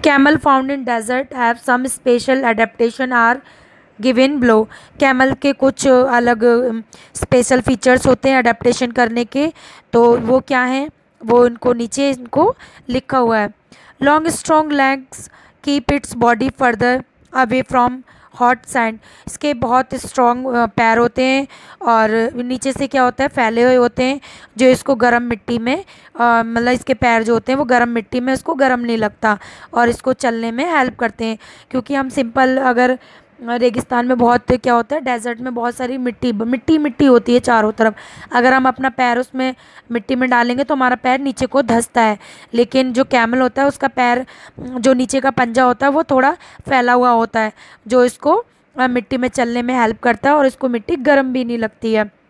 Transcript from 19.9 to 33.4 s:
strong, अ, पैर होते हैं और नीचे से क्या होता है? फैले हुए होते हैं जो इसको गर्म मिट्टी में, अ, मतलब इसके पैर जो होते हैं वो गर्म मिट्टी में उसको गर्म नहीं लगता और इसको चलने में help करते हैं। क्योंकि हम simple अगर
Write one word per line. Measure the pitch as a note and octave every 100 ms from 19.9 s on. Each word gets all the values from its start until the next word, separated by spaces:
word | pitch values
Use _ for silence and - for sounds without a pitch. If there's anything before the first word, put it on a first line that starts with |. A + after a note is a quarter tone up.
strong, | C4 - - A#3+ B3 C4
अ, | A#3+ A#3
पैर | - A3+ A3+
होते | A#3+ A#3
हैं | B3+ C4+ C#4 - - -
और | F#4+ A3+ A3 A3 A3+
नीचे | A#3+ B3 B3+ C4+
से | B3+ C#4
क्या | C#4
होता | B3 A#3+
है? | C4+
फैले | - A3+ A3+
हुए | B3
होते | B3+ A#3+ A#3+
हैं | B3+ C#4 - - - A3
जो | B3+
इसको | B3+ -
गर्म | C4 B3 A#3+
मिट्टी | A#3+ A#3 - A#3
में, | A#3 D#4 G4 - - D#4+
अ, | A#3+ A#3
मतलब | A3+ A#3 A#3+
इसके | B3+ -
पैर | B3+ B3 A3+
जो | A3+
होते | A#3 A#3+
हैं | C4+
वो |
गर्म | C4+ B3 A#3+
मिट्टी | A#3 G#3 B3+
में | B3
उसको | C4 -
गर्म | D#4+ C4+ B3
नहीं | A#3+ A3+
लगता | G#3+ - A3 G3+ - - -
और | - A#3+
इसको | A#3 -
चलने | C4 B3+ A3+ A3+
में | A#3 E4
help | D#4 B3+ G#3
करते | A#3 -
हैं। | A3+ A3 - - _
क्योंकि | C4 -
हम | C#4 C4
simple | C#4 A#3+ C4+ C4 C4
अगर | C4 A#3+ B3 B3+ - - _ _